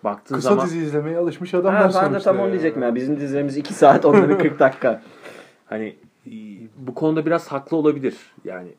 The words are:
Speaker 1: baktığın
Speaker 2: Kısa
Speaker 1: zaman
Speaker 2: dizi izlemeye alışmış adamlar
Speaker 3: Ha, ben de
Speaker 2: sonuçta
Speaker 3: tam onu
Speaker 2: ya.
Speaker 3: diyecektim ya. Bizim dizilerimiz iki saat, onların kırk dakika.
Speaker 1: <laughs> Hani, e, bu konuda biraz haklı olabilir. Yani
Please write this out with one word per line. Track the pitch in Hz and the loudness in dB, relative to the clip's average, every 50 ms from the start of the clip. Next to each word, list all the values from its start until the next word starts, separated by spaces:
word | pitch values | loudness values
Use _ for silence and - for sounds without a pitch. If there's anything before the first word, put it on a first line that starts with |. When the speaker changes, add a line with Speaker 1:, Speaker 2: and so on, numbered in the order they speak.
| - | -4
Speaker 1:
baktığın | 107 101 - _ - 139 | -6 -6 -6 _ -10 -8
Speaker 2:
Kısa | 131 120 131 | -4 0 0
Speaker 1:
zaman | 208 202 - | 2 2 0
Speaker 2:
dizi | 175 165 170 | -2 -4 -6
izlemeye | 160 151 147 151 147 156 165 170 | -6 -4 -4 -4 -4 -4 -4 -2
alışmış | 175 170 147 - 180 180 - | -2 -4 -4 -6 -10 -4 -2
adamlar | 180 180 190 190 208 202 | 0 0 2 2 4 2
Speaker 3:
Ha, | |
ben | 190 | 2
de | 185 185 190 196 | 2 2 0 0
Speaker 2:
sonuçta | 190 196 190 196 | -2 0 0 0
Speaker 3:
tam | 185 190 | 0 0
onu | 196 | 0
Speaker 2:
ya. | 190 196 | -2 -2
Speaker 3:
diyecektim | 180 160 160 - 135 123 | -2 -2 -2 -2 -2 -2
ya. | 120 117 | -2 -2
Bizim | 123 127 135 151 143 | -2 -2 -4 -4 -4
dizilerimiz | 143 139 135 143 143 143 135 | -4 -6 -4 -4 -4 -4 -6
iki | 147 147 - 208 | -8 -8 -8 0
saat, | - - - - - - | 6 8 8 8 8 6
onların | 233 214 208 185 147 156 190 | 6 6 6 6 4 2 2
kırk | 165 151 139 - | 2 0 2 4
dakika. | 147 131 - - - 127 110 110 - | 2 2 2 2 -2 -2 -2 -2 -8
Speaker 1:
<laughs> | - - - - - - - - _ _ _ _ | -20 -20 -20 -20 -20 -20 -20 -20 _ _ _ _
Hani, | _ 110 110 110 104 - _ _ _ _ _ _ | _ -10 -8 -8 -10 -12 _ _ _ _ _ _
e, | - 113 110 107 107 101 90 117 110 107 139 | -20 -18 -18 -18 -18 -18 -18 -20 -20 _ -16
bu | 131 135 123 | -14 -12 -8
konuda | - 160 156 156 160 151 | -2 -2 0 0 0 -2
biraz | 160 170 165 - - 143 | -2 -2 -2 -4 -6 -10
haklı | 139 135 - 165 | -10 -6 -4 -4
olabilir. | 160 147 151 147 143 131 120 - - - _ _ - _ | 2 2 2 0 2 -4 -6 -6 -6 -20 _ _ -20 _
Yani | - 92 90 90 87 - | -14 -14 -14 -16 -18 -20